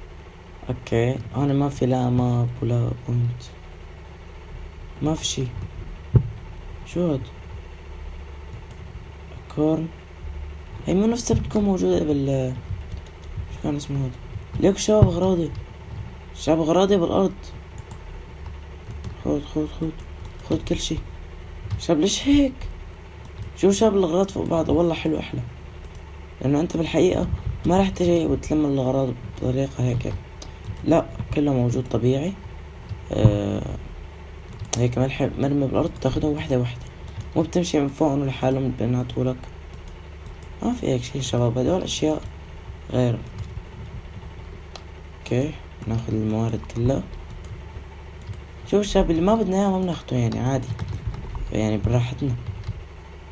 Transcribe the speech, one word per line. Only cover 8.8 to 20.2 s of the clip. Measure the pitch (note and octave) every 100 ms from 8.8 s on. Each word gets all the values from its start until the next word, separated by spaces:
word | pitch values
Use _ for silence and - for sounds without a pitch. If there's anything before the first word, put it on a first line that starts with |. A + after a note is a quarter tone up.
| - - - - - - - -
كورن. | D#3 D#3 E3 - - - - - - - - - -
هي |
مو | F3+ A3
نفسها | A#3+ - G#3+
بتكون | - G#3+
موجودة | G3+ F3+ F#3 F3
بال، | D3+ C#3+ C#3 C3+ B2+ C3 - - - - - - - - -
شو | -
كان | D3+ D3
اسمه | C#3+ C#3
هاد؟ | C3 - - - - -
ليك | F#3+ G3
شباب | - G#3+ G3
أغراضي. | E3+ F#3+ F3 D3+ - - - - - - - -
شباب | - - D#3+
أغراضي | D#3 F3 G3 G3
بالأرض. | E3+ F#3+ F#3+ F#3 - - - - - - - - - - - - - - - - - -
خود، | - D3
خود، | - D#3 D3+ -
خود. | D#3+ D#3 - -